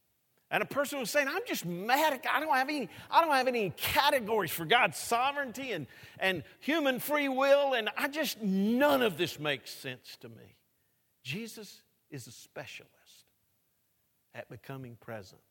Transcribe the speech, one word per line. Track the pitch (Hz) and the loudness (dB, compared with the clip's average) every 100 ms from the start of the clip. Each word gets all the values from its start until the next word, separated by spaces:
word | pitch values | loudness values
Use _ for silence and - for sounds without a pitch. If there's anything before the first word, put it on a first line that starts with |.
| _ _ _ _ - | _ _ _ _ -4
And | 185 | -4
a | - | -2
person | 269 285 285 | -2 -4 -4
was | 214 | -2
saying, | 294 269 | 0 0
"I'm | 359 480 | -2 -4
just | 277 170 | -6 -4
mad. | 175 214 277 311 262 240 | -6 0 2 2 0 0
I | 254 | 0
don't | 311 | 2
have | 262 262 | 0 0
any, | 302 208 - - | -2 -6 -10 2
I | 294 | 4
don't | 330 | 6
have | 269 254 | 4 2
any | 240 190 | 0 -2
categories | - - 294 277 277 202 220 170 | -2 0 2 4 2 0 0 0
for | - 165 | -4 4
God's | 240 208 - | 4 4 0
sovereignty | - 233 269 285 269 233 269 | -2 0 0 -2 -6 -6 -6
and, | 175 127 - - - | -6 -8 -14 -20 -2
and | 190 175 - - | -2 -2 -6 -6
human | - 330 277 247 | -2 2 2 0
free | - 294 277 | 0 0 0
will, | 262 269 285 277 | 2 6 6 6
and | 247 214 240 | 0 -2 -2
I | 277 | -2
just, | 302 262 - | -2 -4 -2
none | 208 190 208 240 294 269 | -2 2 2 4 6 6
of | 226 151 | 2 0
this | 175 - | -4 -2
makes | 151 135 - | -4 -4 -6
sense | - 135 127 - - | -12 -12 -12 -16 -18
to | 117 | -18
me." | 113 113 _ _ _ _ _ _ _ | -20 -20 _ _ _ _ _ _ _
Jesus | 127 185 226 226 202 - _ _ _ | -10 -10 -10 -14 -18 -20 _ _ _
is | 143 123 | -16 -16
a | |
specialist | - - - 123 - - _ _ - _ _ _ _ _ _ _ _ _ _ _ 120 | -20 -18 -16 -14 -16 -20 _ _ -20 _ _ _ _ _ _ _ _ _ _ _ -16
at | - | -16
becoming | 131 - 135 123 117 | -16 -14 -12 -14 -16
present | - 110 95 - _ | -14 -14 -14 -20 _